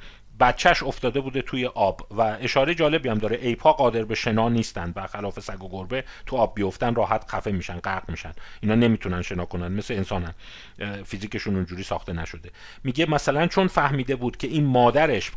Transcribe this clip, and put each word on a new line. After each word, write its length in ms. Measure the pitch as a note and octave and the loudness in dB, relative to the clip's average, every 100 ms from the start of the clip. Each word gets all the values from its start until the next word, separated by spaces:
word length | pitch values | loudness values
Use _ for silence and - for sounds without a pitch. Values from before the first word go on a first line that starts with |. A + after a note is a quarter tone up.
| - - - - | -14 -20 -12 2
بچهش 440 | B2 - F3 - | 4 6 4 4
افتاده 360 | C#3 - B2+ B2+ | 0 -2 -2 0
بوده 220 | C3+ C3 | -2 -4
توی 240 | - C3 B2 | -4 -2 -2
آب 420 | - G2 - - | 2 2 2 -4
و 100 | G2+ | 0
اشاره 540 | A2+ G#2+ A#2+ - - E3+ | 0 0 0 2 2 4
جالبی 340 | D3+ D#3+ C3 | 2 2 0
هم 80 | G#2+ | 0
داره، 220 | G#2+ A#2+ | 0 0
ایپا 320 | B2+ A#2 D#3 | 0 2 4
قادر 300 | D#3 B2 A2+ | 6 4 2
به 120 | G#2+ A2 | -2 -2
شنا 340 | A#2+ A2 A#2 | 0 2 4
نیستن، 420 | A#2 A2 - F2 | 2 -2 -6 -8
برخلاف 480 | F2 F#2+ G#2 G2+ G#2 | -8 -8 -6 -6 -8
سگ 240 | - F#2+ | -10 -10
و 60 | F#2+ | -10
گربه 340 | F#2+ F#2 C3 - - - | -10 -6 -6 -6 -12 -4
تو 120 | B2+ | 2
آب 180 | A2 - | 2 2
بیفتن 400 | G2 - A#2+ A#2 | -2 0 0 2
راحت 300 | G2 A2 - | 2 0 -2
خفه 200 | G2 G#2+ | -6 -2
می‌شن، 280 | G2 - F2 | -2 -4 -6
غرق 300 | F#2+ F#2 - | -6 -6 -6
می‌شن، 240 | - - - - - | -8 -10 -12 -12 -4
اینا 140 | G#2 A2 | 2 6
نمیتونن 460 | A#2+ A2 G2 F2+ | 6 4 0 -4
شنا 240 | F2 F#2 F2 | -4 -6 -4
کنن، 220 | F2+ F2 | -4 -4
مثل 260 | G2 - | -4 -4
انسانن، 400 | G2 F#2+ G2 E2+ - - - - - | -4 -2 -4 -4 -10 -16 -18 -18 -12
اه، 240 | G2+ G2+ | -10 -10
فیزیکشون 520 | G2 G2+ G#2 G#2+ - G2 | -10 -10 -6 -6 -2 -2
اونجوری 280 | F2 F2+ | -2 -6
ساخته 300 | G2 F2+ - | -6 -6 -4
نشده. 380 | E2+ D#2+ E2 F2 - - - | -6 -6 -10 -16 -18 -20 -8
میگه 260 | C3+ B2 D#3+ | -4 0 2
مثلاً 380 | D3 - C#3+ E3+ | 2 2 2 2
چون 200 | - F#3 | 4 2
فهمیده 480 | - C#3+ C#3 B2+ C3 | 4 2 2 -2 -2
بود 220 | B2 - | -2 -4
که 100 | - | -2
این 180 | D3+ C#3+ | 2 4
مادرش 680 | B2+ A#2+ C3 D#3 A#2 - | 8 8 6 4 2 -2